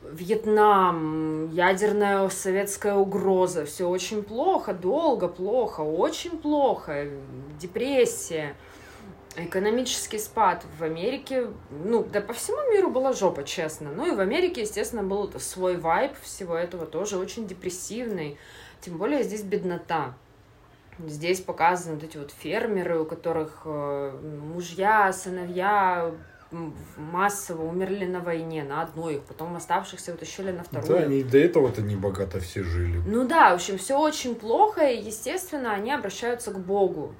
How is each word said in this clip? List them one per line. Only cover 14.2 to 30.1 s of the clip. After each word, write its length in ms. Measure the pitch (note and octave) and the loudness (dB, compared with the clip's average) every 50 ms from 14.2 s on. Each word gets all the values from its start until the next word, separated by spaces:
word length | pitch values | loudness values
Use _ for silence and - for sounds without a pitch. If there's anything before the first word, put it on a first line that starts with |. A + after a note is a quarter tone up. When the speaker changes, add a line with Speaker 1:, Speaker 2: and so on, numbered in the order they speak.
Speaker 1:
Америке, 420 | F#3+ F#3+ B3 E4+ F4+ F4+ - B3+ G#3+ | 0 2 2 2 2 0 0 -2 -6
естественно, 400 | G#3 - G3+ A3+ - - A3+ G3 | -4 -2 -4 -4 -4 -2 -4 -2
был 280 | F#3 G3 G3+ G3+ G3 - F3 | -2 -2 -2 -2 -4 -6 -8
свой 380 | - - - F#3 F#3 F#3 F3+ | -10 -8 -6 0 0 0 0
вайб 360 | E3 D3+ E3 E3 F#3 B3 C#4+ - - - | 0 2 2 2 2 2 0 -2 -8 -14
всего 320 | - - - G3 E3+ E3+ | -16 -12 -10 -6 -4 -2
этого, 320 | E3 F3 E3+ F3+ F3+ E3 | -2 -2 -4 -6 -8 -10
тоже 300 | D#3 - D#3+ F#3+ G#3 G#3 F3+ | -6 -4 -4 -4 -2 -2 -4
очень 280 | F#3 G3 - A#3 A3+ | -4 -4 -6 -8 -8
депрессивный. 920 | F#3+ F#3 - - F#3 F3 - - - F#3+ A#3 B3+ A#3 G#3 F3 D#3 D3 D3 - - - - - - - - - | -10 -10 -8 -8 -8 -8 -6 -10 -8 -8 -6 -6 -4 -4 -4 -6 -6 -8 -12 -18 -20 -20 -20 -20 -20 -20 -18
Тем 160 | - F#3 E3+ D#3+ | -14 -12 -8 -4
более 240 | F#3+ B3 D4 C#4+ A3+ | -2 0 2 0 0
здесь 200 | F#3 G3 A3 G#3 | 0 -4 -6 -4
беднота. 720 | F#3+ G3+ G#3 F3 F#3 F3 E3 - - E3+ D#3 C#3+ B2 B2+ - - _ - - - - - - - - - _ _ - - - E3 | -2 -2 -2 0 -2 -4 -4 -4 -2 -2 -2 -2 -4 -8 -16 -20 _ -20 -20 -20 -20 -20 -20 -20 -20 -20 _ _ -20 -18 -14 -12
Здесь 340 | D#3 D3 D3 D#3 F3 F#3 F#3 | -10 -10 -4 0 0 0 0
показаны 560 | - - D#3+ - E3 E3+ F3+ F3 F3 E3 D#3 | -2 -8 -2 2 4 4 4 2 -2 -6 -6
вот 80 | D3 D#3 | -8 -8
эти 120 | D#3+ - | -10 -10
вот 140 | D#3 C#3+ C#3+ | -12 -12 -12
фермеры, 680 | - - - D#3 E3+ A3 A#3+ A#3 G#3 F#3+ F3 E3 E3+ D#3+ | -14 -12 -6 -2 -2 0 0 0 0 0 0 0 0 0
у 40 | D#3+ | 0
которых, 580 | D#3 E3+ E3 - E3+ D#3+ D#3 D#3 D#3 - - - | -2 -4 -6 -4 -2 -2 0 -2 -4 -8 -14 -10
э, 460 | D#3+ D3+ D3 C#3+ C#3+ C#3+ C#3 C#3+ C#3 C3 C3+ D3+ D#3 D3+ D3 D3 D#3 E3 | -8 -6 -4 -4 -4 -4 -4 -4 -6 -8 -10 -12 -12 -12 -10 -10 -8 -8
мужья, 580 | F3 F3+ E3+ E3+ F3 F#3+ G#3 A3 G#3+ G3+ F#3+ F#3 | -8 -8 -8 -4 0 2 4 6 6 6 4 2
сыновья, 1000 | F#3 - F#3+ F3+ F#3 F3+ F3 F3+ F3+ F3+ G3+ G#3 G#3 F#3+ F#3 F3+ F3 E3+ E3 E3 E3 - - - - - - | 0 -6 -6 -6 -6 -6 -6 -4 -2 0 2 4 4 4 4 2 2 0 -2 -4 -8 -14 -20 -20 -20 -18 -14
м, 240 | - E3+ E3+ D3+ C#3+ - - - - | -10 -10 -10 -10 -10 -12 -16 -18 -14
массово 680 | - D3+ D#3 E3+ F3+ G3 G3+ G3 - - - F3 D#3+ D#3+ | -14 -12 -6 -2 2 2 2 2 -2 -6 -8 -6 -6 -4
умерли 420 | D#3+ E3+ F3+ F#3+ F#3 F#3+ G3+ F#3+ | -4 -2 -2 -2 -2 -2 -4 -2
на 140 | F3+ F#3 F3+ | -4 -4 -4
войне, 440 | F3 F3 E3+ E3 E3 E3 D#3+ D#3 C#3+ | -2 -2 -2 -2 -4 -4 -6 -6 -6
на 160 | C#3 C#3+ D#3 | -4 -4 -4
одной, 360 | E3 D#3+ - D#3+ E3 E3 D3+ | -4 -6 -6 -6 -4 -4 -4
их 60 | C#3 - | -4 -6
потом 300 | - - - D#3 E3+ F3 | -10 -12 -10 -8 -8 -8
оставшихся 560 | E3+ D#3+ - E3+ F#3 G3 - - F3 - - | -8 -4 -2 -2 -2 -2 -4 -12 -12 -10 -10